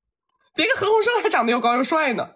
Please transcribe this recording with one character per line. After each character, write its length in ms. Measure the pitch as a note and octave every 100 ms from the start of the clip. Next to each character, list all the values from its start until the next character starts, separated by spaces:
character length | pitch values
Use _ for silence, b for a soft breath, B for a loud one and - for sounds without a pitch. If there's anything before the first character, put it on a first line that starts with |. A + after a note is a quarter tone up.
| _ _ _ _ _
别 120 | - F#4+
跟 80 | C5+
何 100 | G4+
鸿 100 | A4
燊 220 | A4 A#4
还 80 | -
长 160 | E4 A#3
得 60 |
又 80 | A#3+
高 160 | A#3 B3
又 80 |
帅 280 | C4+ D#4+ C#4+
呢， 160 | G3 -